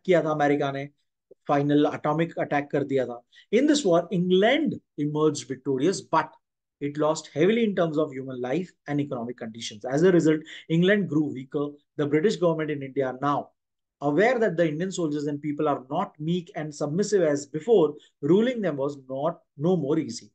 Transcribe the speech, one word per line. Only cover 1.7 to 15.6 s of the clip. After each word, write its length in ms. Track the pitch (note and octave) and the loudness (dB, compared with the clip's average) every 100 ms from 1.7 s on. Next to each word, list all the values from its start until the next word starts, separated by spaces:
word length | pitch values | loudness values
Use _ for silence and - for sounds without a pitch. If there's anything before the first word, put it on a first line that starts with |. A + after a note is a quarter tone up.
| D3 D3 | 4 4
एटॉमिक 440 | C3 D3+ D3+ E3 E3+ | 0 -2 0 -2 -2
अटैक 320 | D#3+ D3 C#3+ | -2 -2 -2
कर 140 | D3+ | -4
दिया 220 | C#3 C3+ A#2+ | 0 -2 -2
था। 160 | A#2+ _ - _ | -8 _ -20 _
In 80 | G#3+ | 2
this 220 | D4+ D4 F#3+ | 4 2 4
war, 160 | E3+ E3+ | 2 2
England 600 | F3+ F3+ F#3 G#3+ D4 C#4 - _ - | -2 2 4 4 2 0 -4 _ -6
emerged 460 | D3 D3+ D#3 D3 - | -4 2 0 0 -8
victorious, 480 | C3 C#3+ C3 D#3 F3 - | -8 -4 0 0 -2 -2
but 140 | B2+ - - _ _ _ _ | -2 -2 -10 _ _ _ _
it 100 | C#3+ D3 | -8 0
lost 240 | D3+ D#3+ - C#3 | 0 0 -6 0
heavily 260 | F3 A3+ A3 | 2 4 0
in 60 | |
terms 220 | G3 E3 D3+ | 0 0 0
of 80 | D#3 | -2
human 380 | C3+ C3 B2+ | -4 -10 -8
life 240 | B2 D3+ F#3 _ - | -4 -4 -4 _ -6
and 100 | D3 | -4
economic 360 | C#3+ B2+ A#2+ B2 | -4 -6 -8 -10
conditions। 500 | A#2 A2+ - G#2+ B2 | -12 -10 -12 -10 -4
As 100 | C#3 | 2
a 160 | F#3 F3 | 4 6
result, 200 | D3+ D#3 - - - | 4 0 -4 -18 -2
England 360 | E3 F3+ G#3 E3 | 2 4 2 0
grew 200 | C#3+ D3+ | -2 -2
weaker। 420 | A#2+ C3+ D3 D3 - _ - | -6 -8 -6 -6 -8 _ -6
The 80 | D3 | 0
British 300 | D3+ G3 E3+ | 2 0 0
government 300 | E3+ D#3+ D#3 | 0 0 -4
in 120 | C#3+ C3+ | -6 -6
India, 300 | C3+ C3 B2 | -4 -4 -2
now 200 | C#3+ C#3+ - _ _ _ _ _ | -2 -2 -6 _ _ _ _ _
aware 300 | C#3+ D3 G#3+ | 0 2 2
that 160 | B3 G#3+ | 2 0
the 140 | E3+ E3+ | 0 0
Indian 200 | D3+ F#3+ | 0 -6
soldiers 380 | F3+ D#3+ D3 D3 | -4 -4 -2 -4
and 100 | D3 | -4
people 300 | D3+ D3 | -6 -2